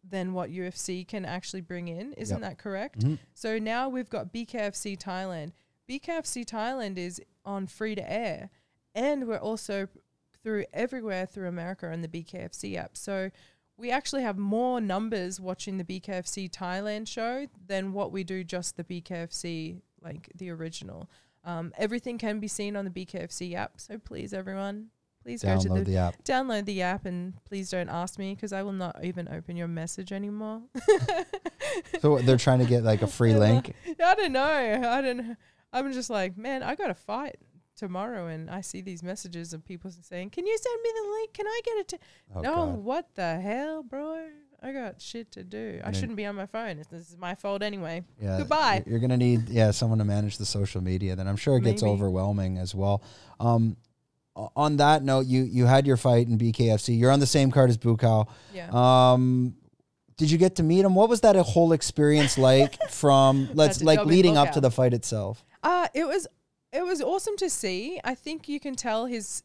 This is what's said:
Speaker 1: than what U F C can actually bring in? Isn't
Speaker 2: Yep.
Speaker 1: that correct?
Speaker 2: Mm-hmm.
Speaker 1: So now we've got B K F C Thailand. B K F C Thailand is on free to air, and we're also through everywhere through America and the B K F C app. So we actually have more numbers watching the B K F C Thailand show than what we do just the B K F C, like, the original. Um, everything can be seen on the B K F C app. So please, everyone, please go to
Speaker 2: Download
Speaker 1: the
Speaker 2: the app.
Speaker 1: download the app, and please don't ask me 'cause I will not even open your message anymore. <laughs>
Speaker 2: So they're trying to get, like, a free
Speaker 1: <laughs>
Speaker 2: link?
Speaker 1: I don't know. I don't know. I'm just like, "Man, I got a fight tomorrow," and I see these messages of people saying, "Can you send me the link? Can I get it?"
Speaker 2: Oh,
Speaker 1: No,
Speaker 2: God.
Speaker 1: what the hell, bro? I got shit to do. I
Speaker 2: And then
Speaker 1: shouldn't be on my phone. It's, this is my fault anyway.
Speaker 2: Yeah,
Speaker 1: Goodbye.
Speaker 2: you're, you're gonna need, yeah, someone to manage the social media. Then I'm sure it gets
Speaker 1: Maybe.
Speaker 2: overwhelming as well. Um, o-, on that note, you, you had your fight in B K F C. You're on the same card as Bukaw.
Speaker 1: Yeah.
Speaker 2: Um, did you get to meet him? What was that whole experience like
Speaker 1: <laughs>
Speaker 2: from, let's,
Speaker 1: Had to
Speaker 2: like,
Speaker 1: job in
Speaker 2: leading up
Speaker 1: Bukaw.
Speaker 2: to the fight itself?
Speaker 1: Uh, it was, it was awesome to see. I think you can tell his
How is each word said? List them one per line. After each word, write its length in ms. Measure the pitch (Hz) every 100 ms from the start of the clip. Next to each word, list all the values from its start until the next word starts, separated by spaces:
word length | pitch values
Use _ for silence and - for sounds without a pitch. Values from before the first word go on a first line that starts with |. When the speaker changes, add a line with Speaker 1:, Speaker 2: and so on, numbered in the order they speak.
| 185
Speaker 1:
than 240 | 190 185
what 180 | 180 175
U 140 | 175
F 120 | 180 180
C 280 | - 185
can 200 | 185 214
actually 380 | 185 180 - 190
bring 260 | 165 180 175
in? 240 | 165 240
Isn't 280 | - 220 233
Speaker 2:
Yep. 80 | 202
Speaker 1:
that 100 | 156
correct? 420 | 208 190 262 -
Speaker 2:
Mm-hmm. 160 | 120 151 _
Speaker 1:
So 240 | _ 226 220
now 300 | 214 233 269
we've 200 | 254 240
got 220 | 226 180
B 140 | 233 233
K 120 | 240
F 180 | 202 196
C 200 | 208 196
Thailand. 540 | - 185 190 170 156 - _ _ _
B 100 | 269
K 140 | -
F 140 | 330 311
C 180 | 247
Thailand 520 | 233 226 226 262 214 185
is 240 | 175 175 - _
on 220 | - 196 190
free 300 | - 220 208
to 120 | -
air, 420 | 214 226 156 196 _ _ _ _
and 320 | 208 269 285 247
we're 100 | 220
also 500 | 214 220 - 196 190 _ _ _ _ _
through 220 | 220 208 -
everywhere 540 | - 247 262 220 185 185
through 220 | 202 185
America 420 | 175 170 190 175
and 140 | 165
the 40 | 165
B 140 | 170
K 160 | 165 185
F 160 | 175
C 220 | - 202 185
app. 200 | - -
So 340 | - 196 190 _ _ _ _ _
we 140 | 240
actually 320 | 254 - 277
have 160 | 240 196
more 420 | 202 220 254 247
numbers 600 | 214 190 220 214 180 185
watching 360 | 185 185 - 190
the 80 |
B 140 | 175 190
K 140 | 190
F 140 | 185 175
C 200 | - 185
Thailand 600 | - 180 185 208 208 220
show 400 | - 226 254 285 _ 180
than 260 | 196 190
what 200 | 190 202
we 100 | 190
do 220 | 185 190
just 320 | 175 180 175 -
the 80 |
B 160 | 165 175
K 160 | 170 175
F 160 | 170
C, 500 | - 175 165 160 175 _ _
like, 300 | 165 156 - 175
the 140 | 185
original. 600 | 165 160 165 113 - 185 _ _ _
Um, 300 | - 170 165 -
everything 400 | 214 240 247 233
can 200 | 220 214
be 100 | 208
seen 280 | - 202 202
on 80 |
the 60 | 196
B 160 | 180 185
K 140 | 185
F 120 | 170
C 220 | - 180
app. 260 | 170 - _
So 160 | - 214
please, 380 | - - 202
everyone, 540 | 196 190 190 196 208 220 _ _ _
please 200 | 240 240
go 160 | - 95
to 100 | 95
Speaker 2:
Download 100 | 92
Speaker 1:
the 60 |
Speaker 2:
the 120 | 95 92
app. 260 | 87 -
Speaker 1:
download 420 | - 254 262 214 202
the 160 | 190
app, 240 | 180 196 190
and 260 | 180 180 185
please 260 | _ 196 185
don't 180 | 185 170
ask 300 | 170 180 -
me 180 | 190 196
'cause 160 | 214
I 100 | 196
will 120 | 196
not 280 | 190 180 -
even 240 | 180 180 170
open 300 | 165 170 175
your 100 | 170
message 460 | 165 165 - 185
anymore. 480 | 196 202 208 214 220 240
<laughs> 1300 | 254 - 392 - 359 359 392 339 _ 587 480 - 339
Speaker 2:
So 180 | 151 143
they're 180 | 123 127
trying 220 | 139 127
to 80 | 123
get, 160 | 120
like, 180 | 113 107
a 60 | 107
free 280 | - 117
Speaker 1:
<laughs> 100 | 107
Speaker 2:
link? 300 | 104 120 - - - 320
Speaker 1:
I 100 | 349
don't 180 | 403 370
know. 100 | 262
I 560 | 285 302 240 214 240 254
don't 160 | 262 247
know. 200 | 233 233 _ _ _
I'm 200 | 247 277
just 180 | 254 247
like, 260 | 214 185 185
"Man, 260 | 240 262
I 120 | -
got 160 | 294 381
a 40 |
fight 440 | 180 - 220 285 - _ _ _
tomorrow," 520 | _ 202 180 214 226 170
and 240 | 160 160
I 100 | 185
see 220 | 190 190
these 200 | 190 175
messages 520 | 175 190 185 170 170
of 100 | 160
people 260 | - 175 190
saying, 400 | 175 _ 180 190
"Can 160 | - 370
you 120 | 440
send 240 | 494 480
me 80 | 466
the 160 | 453 415
link? 220 | 427 440
Can 140 | - 415
I 140 | 453
get 120 | 466 440
it?" 220 | 381 359 _ _ _
Speaker 2:
Oh, 60 | 92
Speaker 1:
No, 140 | 247
Speaker 2:
God. 300 | 330 320 247
Speaker 1:
what 300 | 202 294 339
the 260 | - 175 165
hell, 420 | 190 233 294 311
bro? 460 | 247 269 302 320 320 302 285 _
I 100 | 254
got 280 | 269 226 -
shit 300 | - 233 220
to 120 | -
do. 140 | 185 208
I 280 | 220 - -
Speaker 2:
And 80 |
then 0 |
Speaker 1:
shouldn't 220 | 196 - 214
be 100 | 202
on 80 |
my 120 | 202 190
phone. 320 | 226 226 156
It's, 100 | 151
this 220 | 170 170
is 60 | 170
my 180 | 180
fault 280 | 190 202 202
anyway. 400 | 208 202 165 165 175 _
Speaker 2:
Yeah, 180 | 104 95
Speaker 1:
Goodbye. 440 | 233 302 277 196
Speaker 2:
you're, 80 | -
you're 80 | 117
gonna 160 | 123 127
need, 320 | 123 120 113
yeah, 220 | 117 110
someone 280 | 101 117 110
to 40 |
manage 320 | 104 104 104 -
the 80 |
social 380 | 104 101 98 95
media. 340 | 90 92 98 92
Then 100 | 95
I'm 100 | 98
sure 200 | - 131
it 60 |
gets 200 | 117 104
Speaker 1:
Maybe. 100 | 110
Speaker 2:
overwhelming 680 | 101 101 92 98 101 95 92
as 160 | 90
well. 280 | 95 98 101 - - - -
Um, 400 | 117 117 113 - _ _ _ _ _ -
o-, 140 | 107
on 220 | - 147 147
that 260 | 147 156
note, 240 | 135 135 131
you, 180 | 127
you 200 | 131 123
had 220 | 123 135 139
your 100 | 123
fight 300 | 131 120 120
in 100 | 110
B 160 | 117
K 180 | 110 117
F 100 | 107
C. 120 | -
You're 180 | 113 123
on 100 | 139
the 60 | 131
same 240 | 151 135
card 200 | 131 131
as 80 | 113
Bukaw. 500 | 120 113 120 110 107 - -
Speaker 1:
Yeah. 160 | 190 170
Speaker 2:
Um, 840 | 117 123 127 127 127 127 127 123 - _ _ _ _ _ -
did 120 | 156
you 60 | 160
get 200 | 185 185
to 60 |
meet 220 | 160 175
him? 100 | 196
What 140 | 185 220
was 140 | 233
that 120 | 226 208
whole 360 | 190 170 170
experience 640 | 160 - - 147 151 139 -
like 400 | 131 135 139 -
Speaker 1:
<laughs> 80 | 622
Speaker 2:
from, 580 | - 147 135 135 135 135
let's, 220 | 147 156 190
Speaker 1:
Had 40 |
to 60 | 156
Speaker 2:
like, 120 | 156
Speaker 1:
job 80 | 151
in 20 |
Speaker 2:
leading 260 | 175 185 156
up 120 | 143
Speaker 1:
Bukaw. 40 |
Speaker 2:
to 80 | 151
the 100 | 135
fight 220 | 117 127
itself? 500 | 120 - 110 98 110 _ _
Speaker 1:
Uh, 260 | 302 359 339
it 120 | 269 311
was, 200 | 370 320 _ _ _ _
it 140 | 269
was 160 | 359 349
awesome 380 | 285 381 440 403
to 100 | 370
see. 500 | - 202 180 247 359
I 100 | -
think 320 | 262 - 320 -
you 140 | 285
can 140 | 285
tell 320 | 254 240 220 247
his 360 | 240 196 -